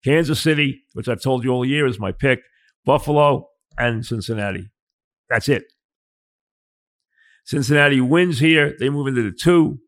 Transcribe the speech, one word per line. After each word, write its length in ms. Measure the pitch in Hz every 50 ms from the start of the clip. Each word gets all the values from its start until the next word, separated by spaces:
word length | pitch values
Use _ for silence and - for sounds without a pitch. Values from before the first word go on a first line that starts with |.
Kansas 380 | _ 131 143 160 170 135 156 -
City, 420 | - 160 156 147 147 135 131 - _ _ _
which 140 | - 107 -
I've 140 | 117 101
told 220 | - 135 131 123 117
you 60 | 127
all 140 | 127 127 123
year 220 | 131 139 151 147
is 140 | 131 117 98
my 100 | 104 95
pick, 300 | - - - 139 127 127 _ _ _ _ _ _ _ _ _
Buffalo, 640 | - 139 147 - 147 151 147 147 143 139 117 - _ _ _ _ _ _ -
and 260 | 123 120 117 110 113
Cincinnati. 680 | - 123 110 95 - 113 107 104 101 95 98 95 107 _ _ _ _ _ _ _ _ _ _ _ _
That's 180 | 123 113 - -
it. 160 | 139 98 - _ _ _ _ _ _ _ _ _ _ _ _ _ _ _ _ _ _ _ _ _ _ _ _ _ _ _ _ _ _ _ _ _ _ _ _
Cincinnati 560 | - - 151 135 110 147 147 143 143 143 131
wins 400 | 127 123 151 170 180 180 160 117
here. 340 | 147 160 160 156 147 147 147 -
They 120 | 120 135
move 160 | 143 143 143
into 160 | 135 131 123
the 140 | 113 101 92
two. 420 | - - 170 180 170 160 - 143 127 _